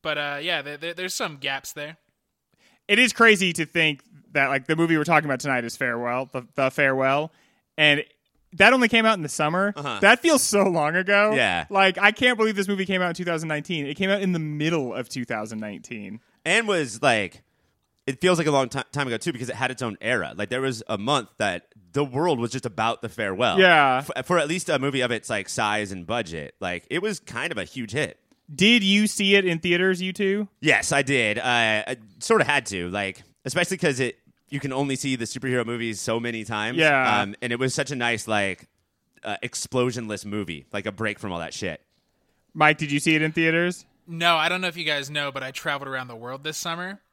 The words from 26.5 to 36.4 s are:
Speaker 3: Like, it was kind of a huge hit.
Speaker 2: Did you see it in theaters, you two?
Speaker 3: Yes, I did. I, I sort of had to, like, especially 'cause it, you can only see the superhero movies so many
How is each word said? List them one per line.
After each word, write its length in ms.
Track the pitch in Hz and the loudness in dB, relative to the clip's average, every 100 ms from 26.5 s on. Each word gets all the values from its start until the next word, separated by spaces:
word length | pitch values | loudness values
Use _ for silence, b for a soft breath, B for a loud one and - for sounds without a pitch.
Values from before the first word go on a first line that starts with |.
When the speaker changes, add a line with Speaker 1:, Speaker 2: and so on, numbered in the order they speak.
| _ | _
Speaker 3:
Like, 260 | 92 90 _ | -8 -8 _
it 100 | 160 | -6
was 200 | 208 190 | -4 -6
kind 300 | - 117 156 | -10 -8 -6
of 60 | 135 | -6
a 60 | |
huge 280 | 92 131 113 | -10 -10 -6
hit. 280 | 135 131 - _ _ _ | -4 -4 -6 _ _ _
Speaker 2:
Did 300 | 143 196 240 | 4 6 6
you 240 | 190 202 214 | 6 2 2
see 280 | - 196 196 | 0 4 4
it 100 | 185 | 4
in 140 | 165 | 0
theaters, 420 | 175 175 190 185 | 0 2 2 0
you 100 | 185 | -4
two? 340 | 185 196 202 208 _ | -2 -2 -2 -4 _
Speaker 3:
Yes, 320 | 151 110 - | 2 2 2
I 100 | 143 | 0
did. 380 | 135 139 110 104 | 2 2 2 0
I, 440 | 127 120 113 107 - | 0 2 2 0 -2
I 100 | 127 110 - | -10 -12 -14
sort 220 | - 220 | 0 2
of 40 | 139 | 4
had 200 | 143 120 | 0 0
to, 220 | 95 87 | -6 -4
like, 340 | 101 98 95 - _ 131 | -4 -4 -8 -20 _ -6
especially 320 | 139 175 185 | -2 -2 0
'cause 220 | 175 131 | 0 0
it, 200 | 127 - _ _ _ | -2 -4 _ _ _
you 100 | 139 | -8
can 140 | 139 | -4
only 220 | 131 143 131 | -2 -2 -2
see 180 | 139 131 | -2 -4
the 100 | 113 | -4
superhero 400 | 131 123 127 113 | -6 -2 -2 -2
movies 340 | 120 117 104 | -4 -6 -6
so 200 | - 117 | -4 -2
many 240 | 117 113 | -2 -6